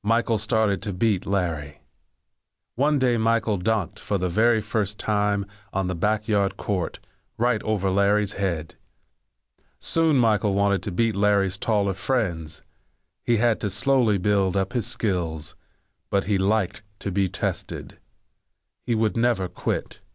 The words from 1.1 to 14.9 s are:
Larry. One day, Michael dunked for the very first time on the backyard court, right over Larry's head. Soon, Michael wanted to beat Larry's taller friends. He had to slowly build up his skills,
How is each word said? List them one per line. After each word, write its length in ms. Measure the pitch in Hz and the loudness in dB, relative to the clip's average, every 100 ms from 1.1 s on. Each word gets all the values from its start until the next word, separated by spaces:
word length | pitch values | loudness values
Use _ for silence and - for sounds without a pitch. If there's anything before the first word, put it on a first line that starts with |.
| 98 | 0
Larry. 560 | 95 98 87 76 73 - _ _ _ _ _ _ _ _ _ - | 0 0 0 -4 -8 -14 _ _ _ _ _ _ _ _ _ -2
One 200 | 147 147 | 0 2
day, 180 | 127 117 | 2 2
Michael 420 | 110 117 110 101 | 2 2 0 0
dunked 400 | 92 110 90 - | 2 0 -2 -10
for 200 | - 101 | -4 -2
the 100 | 90 | 0
very 320 | 87 117 113 | 2 2 2
first 380 | 104 113 98 - | 0 -2 -2 -4
time 480 | - 104 104 101 98 - - | -2 0 0 0 -4 -12 -8
on 140 | 98 92 | -4 -2
the 80 | |
backyard 640 | 85 101 107 - 104 98 - | 0 0 0 0 0 0 -2
court, 400 | - 98 85 - _ _ _ - | -2 -2 -2 -8 _ _ _ -2
right 240 | 120 113 | -2 0
over 260 | 110 107 95 | -2 -2 0
Larry's 460 | 95 101 104 101 | 2 2 2 -2
head. 400 | - 98 82 80 - _ _ _ _ _ _ _ _ _ _ | -2 -2 -2 -6 -16 _ _ _ _ _ _ _ _ _ _
Soon, 400 | - 165 165 143 | -2 2 2 4
Michael 340 | 117 104 104 | 4 2 2
wanted 300 | 98 101 98 | 2 2 0
to 100 | 104 | -2
beat 240 | 90 117 101 | 0 0 2
Larry's 400 | 104 101 95 - | 2 2 0 -4
taller 380 | - 107 98 | 0 0 0
friends. 640 | 92 - 131 98 82 78 - _ _ _ _ _ _ | -2 -2 0 0 -4 -10 -14 _ _ _ _ _ _
He 140 | - 113 | 0 2
had 220 | 120 110 | 2 0
to 100 | 104 | -2
slowly 480 | - - 135 117 101 | -2 0 2 4 2
build 400 | 92 101 95 90 | 2 2 2 0
up 160 | 95 | 0
his 120 | 123 | -2
skills, 680 | 107 | -4